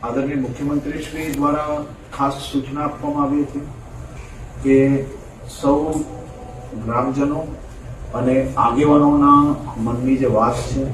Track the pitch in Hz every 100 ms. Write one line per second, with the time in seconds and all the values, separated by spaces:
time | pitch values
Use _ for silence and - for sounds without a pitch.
0 | 120 131 139 143 123 123 143 147 143 156
1 | - 156 156 139 143 151 151 151 - -
2 | - - 139 143 - 143 127 143 151 -
3 | 294 294 285 - 285 285 - - - -
4 | - - - - - - 131 135 135 139
5 | 135 - - - - - 139 147 156 156
6 | - - - - - - - 110 110 117
7 | 135 135 143 151 - - - - - -
8 | - - 127 131 131 - - 120 147 147
9 | 143 147 143 143 147 143 - 113 113 120
10 | 127 131 127 - 120 - - 135 139